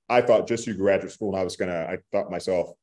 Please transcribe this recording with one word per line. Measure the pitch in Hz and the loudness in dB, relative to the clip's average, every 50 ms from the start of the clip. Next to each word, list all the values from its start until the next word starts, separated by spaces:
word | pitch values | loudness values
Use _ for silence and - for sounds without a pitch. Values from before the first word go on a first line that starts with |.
| _ - | _ 2
I | 123 123 | 4 4
thought | 120 - 117 104 - | 6 6 4 4 4
just | - - 117 - | 0 -4 -4 -4
through | 123 107 | -6 -4
graduate | 90 95 101 98 95 95 90 | 0 2 2 2 2 0 -4
school, | - - 110 101 | -10 -6 -6 -4
and | 95 95 | -2 -2
I | 92 | -2
was | 90 - | -4 -4
gonna, | - 101 92 87 85 80 69 | -4 -4 -4 -2 -4 -4 -4
I | 92 90 _ _ | -6 -10 _ _
thought | - 101 - - | -4 -4 -4 -4
myself | 90 87 - 95 92 90 85 - - _ | -6 -6 -4 -2 -2 -2 -2 -4 -6 _